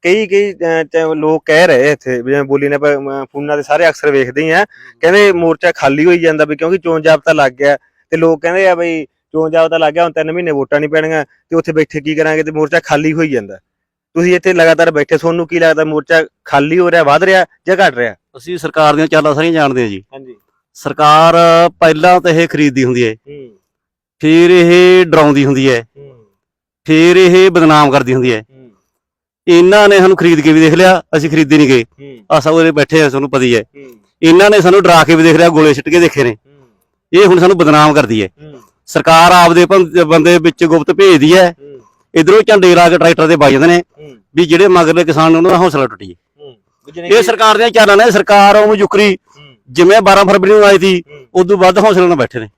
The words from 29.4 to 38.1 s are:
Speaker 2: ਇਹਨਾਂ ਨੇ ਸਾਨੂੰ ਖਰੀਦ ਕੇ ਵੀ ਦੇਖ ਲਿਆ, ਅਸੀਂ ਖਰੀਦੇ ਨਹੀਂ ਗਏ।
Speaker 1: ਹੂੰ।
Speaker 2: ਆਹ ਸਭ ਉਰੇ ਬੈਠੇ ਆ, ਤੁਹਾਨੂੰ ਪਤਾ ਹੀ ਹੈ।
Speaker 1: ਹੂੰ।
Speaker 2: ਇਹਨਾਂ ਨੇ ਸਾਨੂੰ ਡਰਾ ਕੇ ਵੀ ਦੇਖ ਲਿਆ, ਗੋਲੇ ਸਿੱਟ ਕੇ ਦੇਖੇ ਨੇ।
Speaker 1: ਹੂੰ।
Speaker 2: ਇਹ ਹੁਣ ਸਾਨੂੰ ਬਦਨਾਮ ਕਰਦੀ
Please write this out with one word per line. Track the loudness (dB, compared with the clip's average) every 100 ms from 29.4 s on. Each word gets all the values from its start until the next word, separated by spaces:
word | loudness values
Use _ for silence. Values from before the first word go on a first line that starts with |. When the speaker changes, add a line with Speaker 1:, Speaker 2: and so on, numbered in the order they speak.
| 0
Speaker 2:
ਇਹਨਾਂ | 2 4 4 4
ਨੇ | 4
ਸਾਨੂੰ | 2 2
ਖਰੀਦ | 2 2
ਕੇ | 2
ਵੀ | 2
ਦੇਖ | 2
ਲਿਆ, | 2 2 0 -2 -6
ਅਸੀਂ | -2
ਖਰੀਦੇ | -2 0 2
ਨਹੀਂ | 2
ਗਏ। | 0
Speaker 1:
ਹੂੰ। | -2 _ -20 -20 _
Speaker 2:
ਆਹ | -2
ਸਭ | 0
ਉਰੇ | 0 0
ਬੈਠੇ | -2 -2 0
ਆ, | 0
ਤੁਹਾਨੂੰ | -2 -4
ਪਤਾ | -2
ਹੀ | -2 -2
ਹੈ। |
Speaker 1:
ਹੂੰ। | -4 _ -20 -20 _ _
Speaker 2:
ਇਹਨਾਂ | 2 4 4
ਨੇ | 2
ਸਾਨੂੰ | 2 2
ਡਰਾ | 4 2
ਕੇ | 2 2
ਵੀ |
ਦੇਖ | 2 2
ਲਿਆ, | 2
ਗੋਲੇ | 2 0
ਸਿੱਟ | 0 -2
ਕੇ | 0
ਦੇਖੇ | 0 -2
ਨੇ। | -4 -6 _
Speaker 1:
ਹੂੰ। | _ _ _ _ _ _
Speaker 2:
ਇਹ | 0 2
ਹੁਣ | 2
ਸਾਨੂੰ | 0 -2
ਬਦਨਾਮ | 0 0 2
ਕਰਦੀ | 0 -2